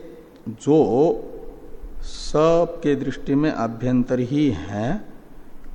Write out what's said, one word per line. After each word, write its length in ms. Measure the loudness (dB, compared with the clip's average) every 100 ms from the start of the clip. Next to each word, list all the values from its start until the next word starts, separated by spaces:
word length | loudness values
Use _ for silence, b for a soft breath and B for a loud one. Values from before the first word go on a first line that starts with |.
| -14 -18 -20 -16 -12
जो 760 | -6 4 6 6 6 4 2 -4 -12 -12 -14 -14 -12 -10 -8
सबके 920 | -8 -8 -2 2 4 4 2 0 0 0
दृष्टि 400 | -2 -4 0 2
में 180 | 2
आभ्यंतर 680 | 0 -4 -2 2 2 2 0
ही 300 | 0 2 2
है, 560 | 0 -4 -4 -2 -2 -4 -16 -18 -16 -14 -12 -10